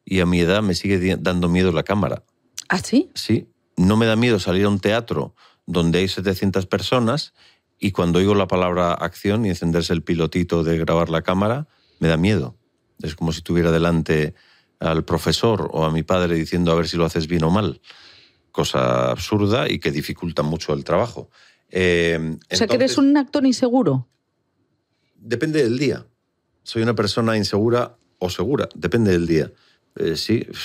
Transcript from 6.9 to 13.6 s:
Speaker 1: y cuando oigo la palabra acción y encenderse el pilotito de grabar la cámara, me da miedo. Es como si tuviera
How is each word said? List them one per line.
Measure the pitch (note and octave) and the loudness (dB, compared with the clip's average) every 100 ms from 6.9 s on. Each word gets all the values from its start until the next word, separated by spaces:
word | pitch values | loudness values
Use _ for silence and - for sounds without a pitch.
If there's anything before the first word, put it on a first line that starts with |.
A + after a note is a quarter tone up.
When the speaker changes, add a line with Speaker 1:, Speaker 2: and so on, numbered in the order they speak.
| B2+ A2+ D3 - _ _ _ _ _ | 0 0 -2 -6 _ _ _ _ _
Speaker 1:
y | G#2 | -4
cuando | G2 F2 F2 | 0 2 2
oigo | G2 | 2
la | G2+ F#2 | 2 2
palabra | F2+ F2+ F2 F2 | 0 0 2 0
acción | D#2+ F2 - G2+ G#2+ | 0 -4 -4 -2 0
y | G#2 | -2
encenderse | E2+ E2+ E2+ E2 | -2 0 0 0
el | E2+ | -2
pilotito | - E2 D#2+ F2+ E2+ E2+ | -2 -2 0 -2 0 0
de | D#2+ E2 | 0 0
grabar | D#2+ E2+ E2 | 0 0 0
la | D#2+ | -2
cámara, | - F#2+ G#2 C3 D#3 _ _ - | -2 0 0 -2 -6 _ _ -4
me | E2 | 0
da | D#2+ | 2
miedo. | F#2 G2 B1+ - _ _ _ - | 2 0 -4 -10 _ _ _ -14
Es | D#2+ - | -12 -6
como | E2 | -4
si | D#2+ | -4
tuviera | - E2+ | -2 0